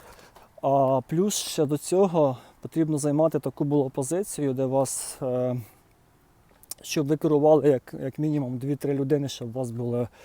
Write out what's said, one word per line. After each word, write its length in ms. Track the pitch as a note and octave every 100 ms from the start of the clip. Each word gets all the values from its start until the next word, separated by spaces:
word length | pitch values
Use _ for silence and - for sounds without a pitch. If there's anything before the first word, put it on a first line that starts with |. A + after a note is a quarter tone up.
| - - - - - -
а 380 | C#3 C#3 C3 C3+ -
плюс 260 | D#3 G#3
ще 320 | - - - C#3+
до 120 | D3
цього 600 | - F3+ G3 E3 C#3+ B2 - _
потрібно 380 | - E3 D#3 D3+
займати 400 | D3 D3 D#3+ D3+
таку 260 | C3 -
було 260 | D3 D3 C3+
позицію, 640 | C#3+ C3 F3 G#3+ - C#3
де 120 | B2+ C3
вас, 520 | C3+ C3 - - -
е, 340 | B2+ B2 B2+ B2 G#2+ _ _ _ _ _ _ _ _ _ _ -
щоб 240 | - E3 C#3
ви 100 | D3+
керували 520 | E3 D3 D3+ D#3 C#3+
як, 260 | B2+ - D#3
як 180 | C3+ -
мінімум 400 | D#3 D3 C3+ B2+
дві-три 360 | C3+ C#3 C#3
людини, 340 | C#3 C3+ D3 C#3
щоб 200 | - A#2+
у 100 | B2
вас 120 | B2
були 380 | A#2 A#2+ A#2+ A#2 -